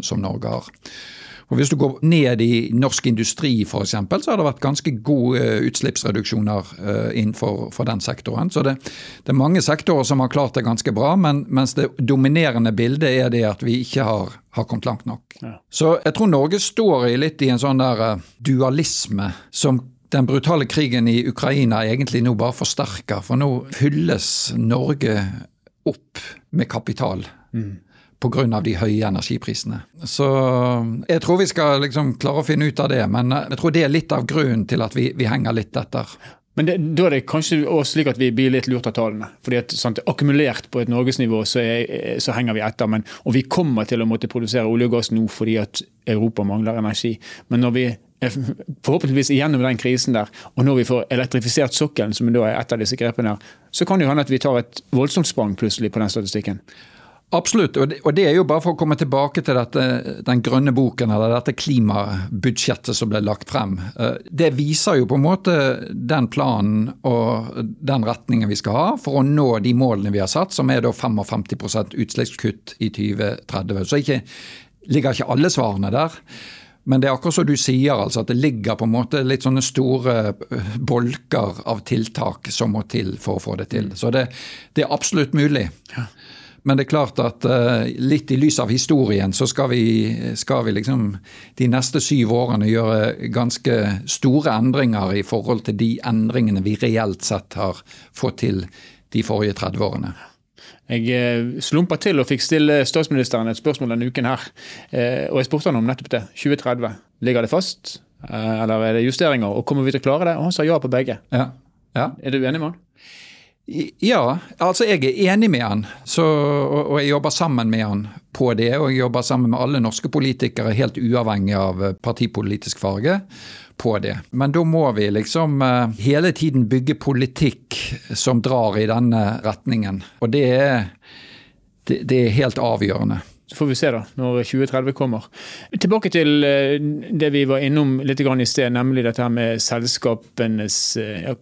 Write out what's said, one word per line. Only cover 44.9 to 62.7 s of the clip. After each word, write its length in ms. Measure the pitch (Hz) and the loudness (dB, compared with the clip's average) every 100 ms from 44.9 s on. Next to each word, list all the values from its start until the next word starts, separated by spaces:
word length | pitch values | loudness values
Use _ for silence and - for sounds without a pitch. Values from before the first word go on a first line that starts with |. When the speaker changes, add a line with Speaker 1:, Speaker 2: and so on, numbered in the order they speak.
Speaker 2:
og 60 | 117 | 2
gass 160 | 113 113 | 0 0
nå 80 | 110 | 0
fordi 240 | - 110 110 | -2 0 0
at 220 | 104 - - _ | -2 -8 -12 _
Europa 400 | - 107 113 110 | -2 0 0 0
mangler 400 | 101 104 110 113 | -2 -2 -2 -2
energi. 300 | 107 110 120 113 - - - | -4 -2 -4 -6 -10 -18 -2
Men 160 | 120 | 0
når 120 | 123 123 | 2 2
vi 100 | 123 | -2
er 460 | 107 _ _ 127 | -4 _ _ -4
f-, 200 | 139 127 131 - 135 | -4 -6 -8 -12 -6
forhåpentligvis 480 | - 165 143 135 131 | 0 0 2 2 2
igjennom 320 | 139 151 135 | 2 2 2
den 160 | 131 117 | 2 0
krisen 400 | 123 127 - 113 | 0 0 0 0
der, 80 | 104 - - - | -2 -8 -8 0
og 100 | 135 | 4
når 140 | 127 | 4
vi 80 | 117 | 2
får 160 | 123 - 123 | 0 0 -2
elektrifisert 560 | 123 127 117 143 127 | 0 -2 0 0 0
sokkelen, 400 | - 147 - 107 | 0 -2 -2 -2
som 240 | 104 117 120 | 0 2 2
da 140 | 110 | 2
er 80 | - | 0
et 160 | 120 117 | -2 -2
av 80 | |
disse 160 | 104 127 | -2 -2
grepene 380 | 117 120 110 101 | -2 0 -2 -4
her, 120 | - - _ | -10 -20 _
så 160 | - 175 | -4 0
kan 80 | 190 | 2
det 140 | 139 | 2
jo 20 | |
hende 160 | 147 131 | 2 2
at 80 | 131 | 0
vi 80 | |
tar 160 | 143 123 | 2 0
et 240 | 117 - - | -2 -10 -2
voldsomt 400 | 127 139 185 156 | 0 2 0 0
sprang 240 | - 104 95 | 0 -2 0
plutselig 400 | 110 - 107 110 | -2 -2 -2 -2
på 80 | |
den 80 | 104 | -2
statistikken. 540 | 117 98 107 101 101 - - - - - - _ | -2 -4 -4 -4 -8 -12 -20 -20 -20 -20 -20 _
Speaker 1:
Absolutt, 460 | 170 - 226 160 139 | -2 2 2 2 2
og 140 | 135 | 0
det, 80 | 139 151 | 0 0
og 60 | 151 | 2
det 60 | 170 | 4
er 60 | |
jo 100 | 170 147 | 4 4
bare 140 | 156 | 2
for 100 | 170 | 0
å 40 | 160 | 0
komme 180 | 156 147 | 0 0
tilbake 460 | 143 135 139 175 143 | 0 0 0 0 0
til 80 | |
dette, 280 | 127 117 139 127 123 - - - | 0 0 0 0 0 -4 -6 0
den 140 | 123 | 0
grønne 300 | 117 131 139 | 2 2 4
boken, 380 | 127 123 - 113 | 2 2 0 0
eller 160 | 107 113 120 | 2 2 0
dette 180 | 143 - | -2 -4
klimabudsjettet 1400 | - 127 107 101 101 98 95 101 127 - - | 0 2 2 2 -2 -4 -4 -2 -2 0 -2